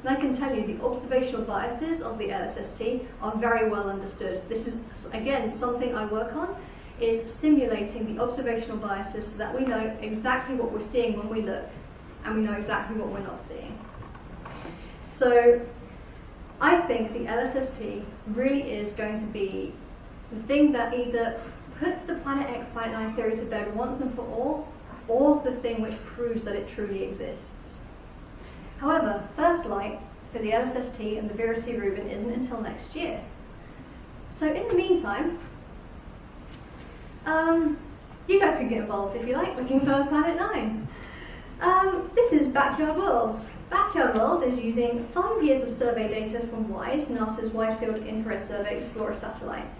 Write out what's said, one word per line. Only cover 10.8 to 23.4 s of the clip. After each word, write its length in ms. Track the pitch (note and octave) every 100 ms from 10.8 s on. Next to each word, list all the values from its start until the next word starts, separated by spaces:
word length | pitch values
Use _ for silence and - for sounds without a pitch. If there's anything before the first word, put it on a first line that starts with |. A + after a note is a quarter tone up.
seeing 360 | - B3+ A#3 G#3
when 120 | G#3+
we 140 | A3
look 220 | G3 - - - - - - - G#3+
and 100 | A3
we 60 |
know 120 | G#3+
exactly 440 | G#3 G#3+ G3+ G3 A3
what 100 | G3+
we're 120 | G3
not 220 | F#3+ E3
seeing. 360 | - D#3+ - G#3+ - - - - - - - - - - - -
So 580 | - - B3 A#3+ A#3+ A#3+ - - - - - - - - - -
I 220 | D4 F4
think 320 | - A#3 A3
the 140 | A#3+ -
L 120 | A#3
S 160 | C4 C4+
S 160 | C4 -
T 260 | G#3 G3+ G#3+ - -
really 300 | A3 C4 C#4
is 280 | - G#3+ G#3
going 260 | - G#3+ G#3+
to 100 | G#3+
be 440 | G#3 G3 F#3+ - - - - - - -
the 80 | A3
thing 300 | A3+ C#4+ D4
that 200 | B3+ A#3
either 460 | B3 A#3+ A#3 A#3 - - - - -
puts 220 | F4 - -
the 80 | F4
Planet 340 | C#4 C#4 C#4+
X, 160 | A#3+ -
Planet 200 | A#3 A3+
Nine 220 | A3 A3 B3
theory 220 | A3
to 60 | A3+